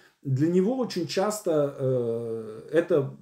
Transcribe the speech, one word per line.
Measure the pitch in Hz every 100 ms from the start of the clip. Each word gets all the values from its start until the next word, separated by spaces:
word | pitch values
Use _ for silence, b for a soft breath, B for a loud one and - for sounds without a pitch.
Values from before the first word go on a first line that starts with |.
| B B
для | 139 131 160
него | 180 185 262
очень | 233 185 147
часто, | 190 202 208 - 156 143 135
э, | 131 127 117 113 117 113 110 110 -
это, | 156 170 165 135 -